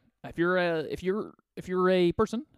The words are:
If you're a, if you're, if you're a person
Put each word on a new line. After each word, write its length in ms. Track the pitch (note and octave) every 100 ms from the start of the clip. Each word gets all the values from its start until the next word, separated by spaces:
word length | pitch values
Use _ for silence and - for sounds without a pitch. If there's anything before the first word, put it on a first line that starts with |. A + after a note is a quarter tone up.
| _ _
If 140 | C3+ D3+
you're 180 | E3+ F#3
a, 240 | F3 E3 -
if 120 | -
you're, 320 | F3+ G#3 - - _
if 140 | - F3
you're 220 | F3+ F#3
a 220 | F#3 F3
person 340 | E3+ A3 A3+ D#4